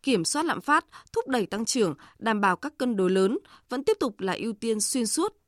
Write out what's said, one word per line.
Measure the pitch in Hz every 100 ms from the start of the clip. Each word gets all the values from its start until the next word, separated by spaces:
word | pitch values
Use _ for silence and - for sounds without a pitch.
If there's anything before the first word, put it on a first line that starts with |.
kiểm | - 220
soát | 160 294
lạm | 330 208
phát, | 220 302 - - -
thúc | - 466
đẩy | 254 196
tăng | 202
trưởng, | 226 254 190 143 - _
đảm | 220 214
bảo | 202 175
các | 302 -
cân | 254 202
đối | 185
lớn | 190 190 320 _ - _
vẫn | 254
tiếp | 277 440
tục | 277 -
là | 381
ưu | - 226
tiên | 208 226 214
xuyên | - 262 220
suốt | - 403 _